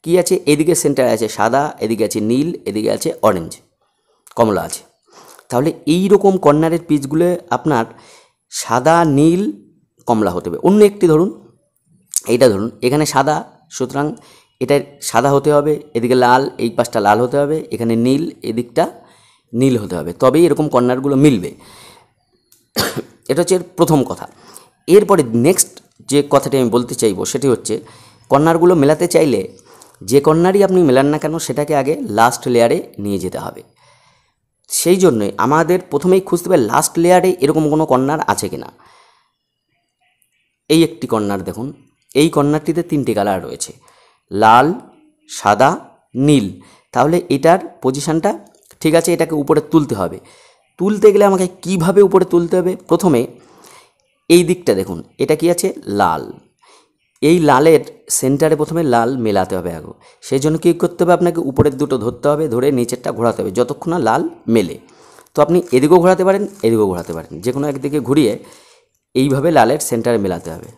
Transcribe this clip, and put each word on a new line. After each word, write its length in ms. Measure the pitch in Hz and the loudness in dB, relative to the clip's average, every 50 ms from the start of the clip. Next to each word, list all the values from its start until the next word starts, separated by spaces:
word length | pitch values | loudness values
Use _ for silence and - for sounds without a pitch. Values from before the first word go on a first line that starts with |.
| _ | _
কী 80 | 160 170 185 | 0 0 0
আছে? 160 | 175 - 185 - - | 2 0 -2 -2 0
এদিকে 280 | 143 151 147 156 151 165 | 0 0 0 2 0 0
সেন্টারে 360 | 151 - 147 143 135 127 120 | 0 -2 -2 -2 0 0 0
আছে 140 | 117 110 113 104 | 0 -2 -4 -6
সাদা, 340 | - - 104 113 123 139 147 151 - - | -4 -2 -2 0 0 0 -2 -4 -6 -8
এদিকে 220 | 113 110 113 101 110 | -4 -4 -2 -2 -2
আছে 140 | 101 - 107 | -4 -2 -4
নীল, 280 | 104 107 120 131 147 170 165 - - | -2 -2 -2 -2 -2 -4 -6 -8 -10
এদিকে 240 | - 101 110 107 113 | -8 -6 -4 -2 -2
আছে 180 | 104 - - 160 - - | -4 -4 -4 -8 -6 0
অরেঞ্জ, 300 | - 107 98 90 82 87 - - _ _ _ _ _ _ _ _ _ _ _ _ _ - _ | 0 0 0 0 -6 -10 -16 -20 _ _ _ _ _ _ _ _ _ _ _ _ _ -16 _
কমলা 280 | - 117 110 101 87 | -2 0 0 0 -2
আছে। 200 | 80 90 - - - _ _ _ _ _ _ - - - - - _ | -4 -8 -12 -16 -18 _ _ _ _ _ _ -20 -20 -20 -20 -20 _
তাহলে 240 | _ - 120 143 160 - - - | _ -4 -2 -2 -2 -4 -6 -4
এই 180 | - 160 180 190 196 | -2 -2 0 2 2
রকম 240 | 208 196 202 196 190 180 | 2 4 4 2 0 2
কর্নারের 440 | - 151 147 151 160 160 165 165 156 | 2 2 2 2 2 0 -2 -4 -2
পিসগুলো 420 | - 151 147 135 135 147 160 170 180 180 175 - - | -2 -2 -2 -2 -4 -2 0 0 0 -2 -4 -6 -6
আপনার 340 | 120 127 - 156 143 117 117 117 - - - - - - _ _ _ _ _ _ | -6 -4 -2 -2 0 0 -2 -4 -10 -20 -20 -20 -20 -20 _ _ _ _ _ _
সাদা, 440 | - - - - 113 123 123 156 165 170 170 | -12 -12 -6 -2 -2 0 2 2 2 4 2
নীল, 380 | 156 139 139 151 165 170 180 208 302 - - - _ _ _ _ _ _ _ _ - | 2 2 4 4 4 2 2 -2 -4 -6 -10 -18 _ _ _ _ _ _ _ _ -2
কমলা 220 | 120 110 104 92 | -2 0 0 -2
হতে 160 | 87 90 - 90 | -2 -4 -6 -6
হবে। 100 | 82 - | -8 0
অন্য 180 | - 170 196 208 208 | 2 2 6 6 6
একটি 220 | 202 202 202 180 170 | 4 4 2 2 2
ধরুন, 220 | 156 156 175 214 330 - - - _ _ _ _ _ _ _ _ _ _ _ _ - - - - | 4 2 2 0 -4 -10 -20 -20 _ _ _ _ _ _ _ _ _ _ _ _ -10 -10 -4 -2
এইটা 180 | 117 123 135 123 | 2 4 4 4
ধরুন, 200 | 101 95 107 117 - - | 4 2 -4 -6 -8 -4
এখানে 220 | - 127 135 147 156 | -2 -2 0 0 -2
সাদা, 300 | 143 - 135 131 147 151 160 - - _ _ _ _ | 0 0 0 0 0 -2 -4 -6 -12 _ _ _ _
সুতরাং 360 | - - 131 123 131 139 147 151 233 - - - _ _ _ _ _ _ | -8 -8 -8 -6 -4 -4 -4 -4 -6 -10 -18 -20 _ _ _ _ _ _
এটা 160 | 131 120 143 143 139 - - - | -2 0 0 0 0 -4 -16 -14
সাদা 300 | - - - 117 123 139 | -12 -2 -2 0 2 2
হতে 200 | 139 139 139 151 | 2 2 2 2
হবে, 200 | 147 147 143 151 151 143 - - _ | 0 2 2 0 -2 -4 -6 -8 _
এদিকে 220 | 120 113 120 127 | -4 -2 0 2
লাল, 260 | 127 123 120 127 131 139 - - - | 2 4 4 4 4 2 -2 -6 -4
এই 120 | - 117 | -6 -4
পাশটা 280 | - - 117 - - 117 | -2 -2 -4 -2 -2 0
লাল 180 | 101 101 104 110 | 2 2 2 2
হতে 160 | 123 123 143 143 | 0 -2 0 -2
হবে, 180 | 143 143 156 156 - - | -2 -2 -2 -6 -6 -8
এখানে 220 | - - 117 117 117 | -8 -6 -2 -2 0
নীল, 260 | 113 117 127 135 143 165 165 - _ | 0 2 0 0 0 -2 -6 -10 _
এদিকটা 420 | - - 110 117 120 120 - - 170 - - - - _ _ _ _ _ _ _ _ _ | -10 -8 -6 -6 -8 -4 -2 -2 -2 -2 -4 -16 -20 _ _ _ _ _ _ _ _ _
নীল 220 | - 113 131 135 123 | -2 0 2 2 2
হতে 180 | 113 104 87 90 | 0 -4 -6 -8
হবে, 140 | 85 73 85 | -8 -6 -8
তবেই 300 | 87 - 135 131 131 156 175 | -4 2 2 2 4 4 4
এরকম 220 | 165 151 147 151 127 | 4 2 0 -2 0
কর্নারগুলো 480 | 135 123 123 123 123 131 131 143 139 | 0 0 0 0 -2 -2 -2 -2 0
মিলবে। 340 | 131 143 151 131 98 87 - - _ - - - - - - - _ _ _ _ _ _ _ _ _ _ _ _ _ _ _ _ | 4 4 4 4 2 -4 -8 -14 _ -20 -20 -20 -20 -20 -20 -20 _ _ _ _ _ _ _ _ _ _ _ _ _ _ _ _
<coughs> 540 | - - - - - - - _ _ _ - | -6 -6 -6 -6 -10 -12 -12 _ _ _ -4
এটা 80 | 135 156 | -2 -2
হচ্ছে 160 | 175 170 190 | 0 0 0
এর 80 | 185 180 - - | -2 -2 -6 -2
প্রথম 220 | - 175 151 160 143 123 | -2 2 2 2 2 2
কথা। 220 | - 95 - - - - _ - - - - - _ _ _ _ - | -2 -6 -12 -12 -18 -18 _ -20 -20 -20 -20 -20 _ _ _ _ 4
এরপরে 340 | 170 208 202 170 196 185 143 117 110 | 4 4 6 4 2 0 0 0 0
নেক্সট 340 | 117 117 156 180 - - - - - _ _ _ _ - - | 0 2 2 2 0 -2 -6 -8 -20 _ _ _ _ -10 -2
যে 100 | 135 143 139 139 | 0 0 0 2
কথাটি 240 | 139 139 - 135 135 | 0 0 0 0 -2
আমি 120 | 135 127 113 | 0 0 0
বলতে 240 | 101 123 120 117 - | 0 -2 -2 -4 -6
চাইবো, 280 | - - 110 95 90 101 | -2 0 0 0 -2 -6
সেটি 220 | - - 147 139 139 | -6 -6 -2 0 0
হচ্ছে 260 | 117 - - - 107 113 - - - - - - _ _ _ _ | 0 0 -2 -8 -8 -8 -8 -14 -20 -20 -20 -20 _ _ _ _
কর্নারগুলো 420 | 131 139 151 165 165 165 170 180 180 | 0 2 2 2 2 4 4 4 4
মেলাতে 320 | 165 139 139 156 156 175 170 | 4 4 2 2 0 0 0
চাইলে 320 | - 165 160 147 117 98 92 - - - _ _ - _ - _ _ _ | 2 2 2 2 0 -2 -4 -8 -14 -20 _ _ -20 _ -20 _ _ _
যে 160 | 98 95 120 143 | -8 0 0 2
কর্নারই 400 | 139 156 156 165 170 185 190 202 202 | 4 4 2 2 2 2 2 2 2
আপনি 140 | 190 190 180 | 2 2 2
মেলান 240 | 175 143 123 131 135 | 4 4 4 2 2
না 120 | 147 147 151 | 2 -2 -2
কেন, 160 | - 156 156 165 | -4 -6 -6 -6
সেটাকে 360 | - - 127 139 147 - 156 | -8 -6 -6 -6 -4 -2 -2
আগে 180 | 143 131 135 156 - 139 107 | -2 -2 -2 -4 -4 -6 -6
লাস্ট 320 | 104 107 113 123 123 - - 131 | 0 2 2 2 2 -2 -4 -2
লেয়ারে 300 | 123 117 117 120 143 180 - - - - | 2 2 2 2 2 -2 -4 -10 -14 -10
নিয়ে 200 | 101 101 101 95 | -6 -6 -6 -4
যেতে 200 | 85 90 - - | -6 -6 -8 -8
হবে। 240 | - - - - - _ _ _ _ _ _ _ _ _ _ _ _ _ _ _ _ _ _ _ _ _ | -12 -12 -14 -16 -20 _ _ _ _ _ _ _ _ _ _ _ _ _ _ _ _ _ _ _ _ _
সেই 280 | - - - 170 180 190 | -8 -4 0 0 2 4
জন্যই 320 | 185 175 131 107 101 95 - - | 4 2 2 2 -2 -4 -2 -2
আমাদের 400 | 98 123 147 156 165 156 180 180 - - | -2 0 2 0 2 0 -2 -2 -2 -6
প্রথমেই 340 | - - - 185 185 190 | -6 -2 0 2 2 2
খুঁজতে 240 | 185 - - 170 170 175 | 2 -2 -6 -4 -2 0
হবে 120 | 185 156 | 0 0
লাস্ট 300 | 117 104 120 139 160 - - 170 | 2 2 0 0 -2 0 -2 0
লেয়ারে 320 | 170 175 180 180 175 185 - - | 2 4 4 4 4 2 0 0
এরকম 240 | - 143 156 160 156 147 | 0 0 0 0 0 0
কোনো 140 | 147 156 160 | 0 0 0
কর্নার 340 | 151 131 123 131 139 151 156 - - | 0 0 0 0 -2 -4 -4 -4 -6
আছে 180 | 104 98 - 95 | -6 -6 -6 -8
কিনা। 200 | - 67 - - _ _ _ _ _ _ _ _ _ _ _ _ _ _ _ _ _ _ _ _ _ _ _ _ _ _ _ _ _ _ _ _ _ _ _ _ _ _ _ _ | -10 -12 -14 -16 _ _ _ _ _ _ _ _ _ _ _ _ _ _ _ _ _ _ _ _ _ _ _ _ _ _ _ _ _ _ _ _ _ _ _ _ _ _ _ _
এই 100 | 160 165 | 2 2
একটি 240 | 165 156 160 - 147 | 2 0 -2 -10 -6
কর্নার 340 | 120 117 110 104 101 101 98 95 | -4 -4 -2 -2 -2 -4 -6 -6
দেখুন, 220 | 95 87 101 120 143 139 - _ _ _ _ _ _ - | -10 -10 -10 -10 -12 -12 -16 _ _ _ _ _ _ 0
এই 140 | 127 151 165 | 2 2 2
কর্নারটিতে 520 | 156 151 143 143 151 156 151 - 160 165 | 2 0 0 0 0 -2 -4 -4 -4 -4
তিনটি 300 | 165 - - 147 127 123 110 | -4 -4 -4 -4 -2 -2 -2
কালার 240 | 101 98 104 98 92 | -2 -2 -2 -2 -4
রয়েছে, 300 | 78 69 - - - - - _ _ _ _ _ _ _ _ _ _ _ | -6 -10 -12 -12 -14 -14 -16 _ _ _ _ _ _ _ _ _ _ _
লাল, 360 | 101 98 107 110 113 120 135 156 190 254 - - _ _ _ _ _ _ _ _ | -2 2 4 6 6 6 4 2 -2 -6 -12 -20 _ _ _ _ _ _ _ _
সাদা, 400 | - - - 101 104 104 127 143 180 - - - _ _ _ _ _ | -18 -4 0 0 2 4 2 2 2 -2 -10 -18 _ _ _ _ _
নীল। 320 | 120 135 147 147 135 107 92 90 98 - _ _ _ _ _ - | -2 2 2 2 2 2 -2 -10 -14 -20 _ _ _ _ _ -2
তাহলে 220 | 123 127 147 165 175 - - | 0 0 2 0 -2 -2 -2
এটার 300 | 139 135 135 160 175 190 - - - _ | -4 0 4 2 2 2 0 -10 -18 _
পজিশনটা 500 | - 131 131 143 147 170 156 165 156 202 277 339 - _ _ _ _ _ - _ | -4 -4 -4 -2 -4 -2 -4 -2 -2 -2 -4 -4 -12 _ _ _ _ _ -20 _
ঠিক 160 | - 160 156 | -2 2 2
আছে, 160 | 165 170 - | 2 2 2
এটাকে 220 | 170 156 165 160 160 | 0 0 0 -2 -2
উপরে 260 | 151 139 143 160 151 147 - | -6 0 0 0 0 0 2
তুলতে 240 | - 160 147 - 120 | 0 0 2 0 -4
হবে। 240 | 101 90 82 82 92 _ _ - _ _ _ _ _ _ _ _ _ | -4 -4 -6 -6 -12 _ _ -20 _ _ _ _ _ _ _ _ _
তুলতে 260 | 175 202 214 202 214 214 | -4 -4 -2 4 4 4
গেলে 140 | 190 196 208 | 6 6 4
আমাকে 220 | 202 190 180 185 180 - - | 4 2 0 -2 -4 -6 -12
কিভাবে 380 | - 160 190 180 156 180 185 202 | -8 -6 -4 0 0 2 4 4
উপরে 220 | 202 185 175 190 - | 4 4 4 2 2
তুলতে 300 | - - 175 170 165 185 | 2 0 0 0 2 -2
হবে? 160 | 180 170 185 185 - - | 0 0 -2 -6 -6 -2
প্রথমে 340 | - 165 175 196 180 143 117 127 - - - _ _ _ _ - - - - _ _ _ _ _ _ _ _ _ _ | -2 -2 0 2 2 2 2 0 -4 -8 -20 _ _ _ _ -20 -20 -20 -20 _ _ _ _ _ _ _ _ _ _
এই 120 | 165 175 180 | 4 4 4
দিকটা 280 | 156 180 180 - - 107 | 2 -2 -2 0 -2 0
দেখুন, 240 | 95 95 - 90 82 - _ _ - | 0 -2 -6 -8 -12 -12 _ _ -6
এটা 160 | - 135 156 | -2 -2 0
কি 100 | 151 160 170 | 0 2 0
আছে? 180 | 175 175 - 190 190 - - | 0 0 -2 -6 -6 -6 -10
লাল। 360 | - 101 101 98 85 80 78 62 - - - _ _ _ _ _ _ _ _ _ _ _ _ _ _ _ _ | -8 -2 0 0 0 0 -4 -6 -12 -16 -20 _ _ _ _ _ _ _ _ _ _ _ _ _ _ _ _
এই 140 | - 147 170 180 | 2 2 2 4
লালের 420 | 160 143 135 131 147 165 160 143 160 - - _ _ - | 4 4 4 4 6 6 4 4 2 -4 -20 _ _ -8
সেন্টারে 440 | - - - 131 139 139 160 156 156 | -6 -4 0 0 0 2 2 0 0
প্রথমে 260 | 147 151 - 165 170 165 | 0 -2 -4 -4 -4 -2
লাল 260 | 139 120 117 117 120 139 | 0 0 0 0 0 -2
মেলাতে 380 | 127 117 110 101 95 92 92 101 | -2 -2 -2 0 -2 -2 -2 -6
হবে 140 | 90 85 87 | -6 -6 -8
আগে। 200 | 85 80 - - - _ _ - _ _ - | -10 -10 -14 -18 -20 _ _ -20 _ _ -8
সেই 160 | - 131 135 | -4 -4 -2
জন্য 160 | 135 156 156 160 | 0 0 -2 0
কী 120 | 165 175 165 | 0 0 0
করতে 260 | 170 - 175 - - | 0 -2 -4 -2 -2
হবে? 120 | 175 170 | 0 2
আপনাকে 280 | 175 165 175 175 165 165 | 2 2 2 -2 -2 -2
উপরের 340 | 165 135 131 - - 151 135 | -6 -4 -2 0 0 0 0
দুটো 200 | 131 147 143 135 123 | -2 -4 -4 -2 -4
ধরতে 280 | 104 120 120 - - 143 | -4 -6 -8 -4 -2 -2
হবে, 160 | 151 147 160 151 | -2 0 -2 -2
ধরে 200 | 113 120 127 147 | -2 -2 0 0
নিচেরটা 380 | 139 123 120 - - 120 - - | 0 -2 -2 -4 -6 -8 -8 -8
ঘোরাতে 260 | 117 101 117 117 101 - | -6 -2 -2 -2 -2 -2
হবে 120 | 98 101 | -6 -6
যতক্ষণ 380 | 95 120 123 117 - - - 165 | -2 -2 -2 -2 -4 -10 -8 -6
না 80 | 165 180 | -4 -2
লাল 240 | 135 110 113 143 - 339 349 - _ 110 | 0 0 0 -2 -2 -6 -10 -12 _ 0
মেলে। 280 | 113 113 95 82 - - - _ - _ - - - - _ _ | 0 0 0 -2 -8 -14 -20 _ -20 _ -20 -20 -20 -20 _ _
তো 80 | _ - | _ 0
আপনি 160 | 147 151 170 180 - - | 2 2 2 0 0 2
এদিকেও 260 | 123 131 135 147 175 180 | 0 2 4 6 4 6
ঘোরাতে 260 | 165 185 185 185 185 | 6 4 2 2 2
পারেন, 180 | 190 190 202 208 196 - - | 0 0 0 -2 -6 -8 -4
এদিকেও 240 | - 113 113 110 107 | -2 0 2 2 0
ঘোরাতে 260 | 98 90 87 82 - 82 | 0 -2 -6 -8 -8 -10
পারেন, 180 | 80 80 - - 76 | -12 -12 -14 -16 -8
যে 100 | 92 120 | -6 -6
কোনো 120 | 127 139 143 151 | -4 -4 -6 -6
একদিকে 300 | 139 135 131 147 143 151 | -6 -6 -8 -4 -4 -4
ঘুরিয়ে 320 | 120 117 135 151 147 107 104 - - - - - _ _ _ _ _ _ _ _ _ _ _ | -2 0 2 2 2 2 0 -4 -12 -20 -20 -20 _ _ _ _ _ _ _ _ _ _ _
এইভাবে 340 | 127 135 143 131 139 135 175 | -2 0 0 -2 0 0 2
লালের 300 | 160 143 113 113 135 113 | 4 4 4 4 0 -2
সেন্টারে 380 | - - 123 117 113 123 117 110 | -4 -4 -4 -4 -2 0 -2 0
মেলাতে 300 | 101 95 87 82 - 85 | -2 -4 -6 -6 -8 -12
হবে। 180 | 80 - 87 - - | -14 -14 -16 -20 -20